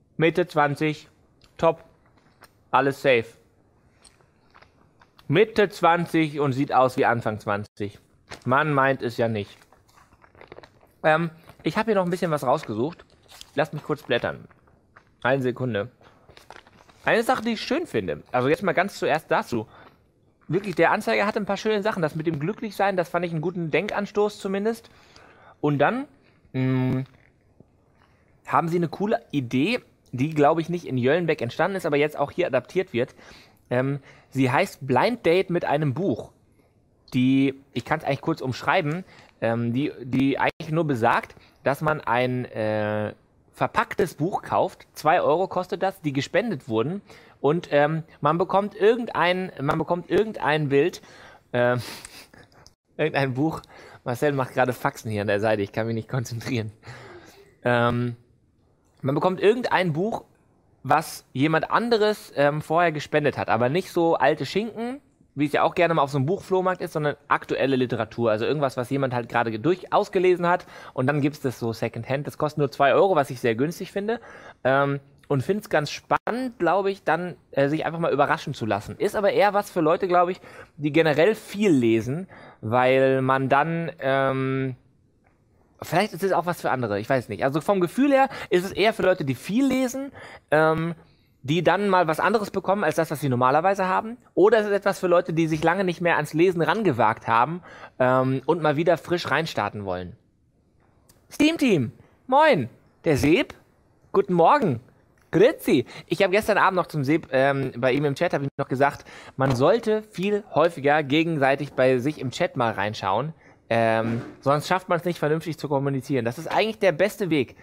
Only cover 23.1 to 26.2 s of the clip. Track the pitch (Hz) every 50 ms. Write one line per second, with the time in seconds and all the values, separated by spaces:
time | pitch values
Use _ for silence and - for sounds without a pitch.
23.1 | - 175 175 175 170 160 151 180 175 180 170 160 139 147 190 214 - - 208 -
24.1 | - 208 208 208 208 - - 196 190 196 202 220 233 226 - - _ - - _
25.1 | _ - - - - _ - - - _ - 147 147 135 143 160 214 254 285 -
26.1 | _ _